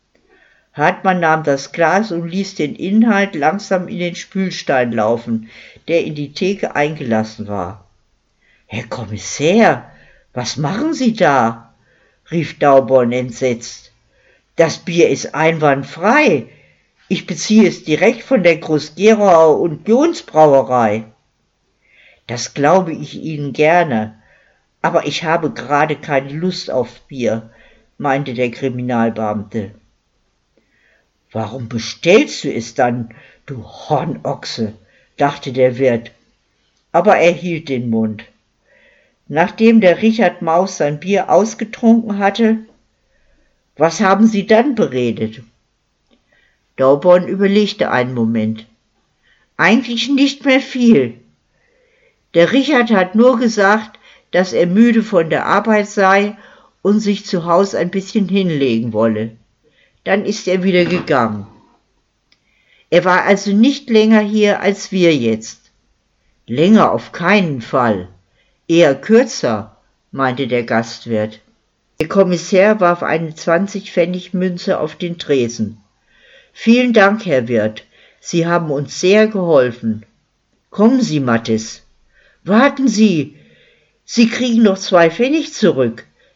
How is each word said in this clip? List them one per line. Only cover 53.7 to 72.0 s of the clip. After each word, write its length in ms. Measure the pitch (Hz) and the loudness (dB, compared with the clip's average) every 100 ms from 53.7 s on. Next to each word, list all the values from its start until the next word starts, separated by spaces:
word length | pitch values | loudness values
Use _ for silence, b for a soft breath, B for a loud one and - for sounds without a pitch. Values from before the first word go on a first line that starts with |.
| 220 - _ b b b | 2 -2 _ b b b
dass 200 | 180 185 | -2 0
er 160 | 117 175 | 0 0
müde 340 | 196 240 226 | 4 4 4
von 260 | - 185 165 | 2 0 0
der 180 | 151 - | -2 0
Arbeit 420 | 196 220 214 208 | 0 2 0 0
sei 480 | 208 190 196 208 B B B B B | 0 2 2 0 B B B B B
und 180 | 190 214 | 0 0
sich 260 | 208 196 - | 0 -4 -4
zu 200 | 180 170 | -6 0
Haus 280 | 175 202 | 2 2
ein 160 | - 175 | -2 -4
bisschen 380 | 196 190 220 180 | -6 -4 -4 0
hinlegen 640 | 196 180 147 135 113 113 | 0 0 0 0 0 -2
wolle. 400 | 107 113 107 113 - _ _ _ _ _ _ | 0 0 0 -6 -10 _ _ _ _ _ _
Dann 200 | - 208 | -2 -2
ist 220 | 202 208 180 | -2 -6 -2
er 160 | 185 | 0
wieder 220 | 190 180 | 2 2
gegangen. 640 | 170 180 - 139 113 104 101 _ _ _ _ _ _ _ _ _ _ _ _ _ - | 0 -2 0 0 0 -4 -12 _ _ _ _ _ _ _ _ _ _ _ _ _ 0
Er 140 | 175 | 2
war 200 | 175 180 | 2 0
also 280 | 185 196 202 | 2 0 2
nicht 380 | 202 269 277 - | 2 2 2 0
länger 300 | 220 220 220 | 2 4 4
hier 400 | 208 214 202 - | 2 0 2 2
als 320 | 202 202 - | -2 -4 -6
wir 200 | 185 170 147 | 2 2 2
jetzt." 560 | 113 110 110 - _ _ _ _ _ _ _ _ - | 0 -2 -6 -20 _ _ _ _ _ _ _ _ -8
"Länger 460 | 123 185 214 120 | 0 4 6 4
auf 180 | 117 - | 0 -6
keinen 500 | - 175 208 170 131 | -6 0 0 0 -6
Fall. 460 | - 135 120 95 87 _ _ _ _ _ - | -4 0 0 -2 -6 _ _ _ _ _ 0
Eher 260 | 165 156 | 4 4
kürzer", 800 | 131 - 220 240 - 123 107 107 _ _ _ _ | 2 2 2 2 -4 -4 -4 -8 _ _ _ _
meinte 340 | 135 131 123 123 | -4 -4 -2 -2
der 160 | 123 | -2
Gastwirt. 800 | 117 113 117 - 120 107 107 - _ _ _ _ _ | 0 -2 -2 -12 -6 -4 -4 -8 _ _ _ _ _
Der 80 | _ | _